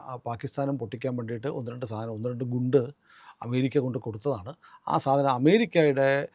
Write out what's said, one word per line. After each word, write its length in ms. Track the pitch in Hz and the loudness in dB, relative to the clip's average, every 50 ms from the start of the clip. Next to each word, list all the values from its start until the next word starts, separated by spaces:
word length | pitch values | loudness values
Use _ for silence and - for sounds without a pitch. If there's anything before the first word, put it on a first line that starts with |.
| - - | -12 -12
ആ 60 | 127 123 _ 120 | -14 -10 _ -8
പാകിസ്ഥാനും 480 | 117 110 - 135 - - 139 139 139 131 | -8 -6 -8 -8 -4 -4 -2 -2 -2 -4
പൊട്ടിക്കാൻ 320 | 117 104 - 113 123 131 123 120 | -4 -8 -8 -6 -6 -4 -4 -4
വേണ്ടിയിട്ട് 300 | 117 110 120 117 113 143 156 156 | -6 -6 -8 -6 -6 -6 -6 -6
ഒന്ന് 100 | 123 117 120 | -8 -8 -8
രണ്ട് 140 | 123 127 110 107 | -10 -10 -8 -8
സാധനം, 200 | 107 113 113 113 107 | -8 -8 -8 -8 -6
ഒന്ന് 120 | 110 123 123 | -6 -6 -4
രണ്ട് 120 | 117 131 120 123 | -4 -4 -2 -2
ഗുണ്ട് 260 | 123 123 127 127 139 120 123 - _ _ _ _ - - - - _ | -2 0 4 4 4 4 4 -6 _ _ _ _ -20 -20 -20 -16 _
അമേരിക്ക 360 | - 117 120 127 131 135 - 151 | -6 -2 0 0 0 2 2 2
കൊണ്ട് 200 | 127 131 117 127 | 0 0 -4 -4
കൊടുത്തതാണ്. 520 | - 120 107 107 - 143 135 104 90 110 151 _ _ - - - _ - | -6 -6 -10 -6 -4 -4 -4 -4 -8 -14 -16 _ _ -20 -20 -14 _ -2
ആ 80 | 147 160 | -2 0
സാധനം 340 | - 143 135 143 139 139 | 2 4 2 4 4 2
അമേരിക്കയുടെ 800 | 131 123 127 151 185 226 240 180 - 175 156 147 135 135 135 135 139 139 143 - _ | 2 4 6 6 6 6 4 4 4 4 4 4 4 4 4 4 2 2 -2 -4 _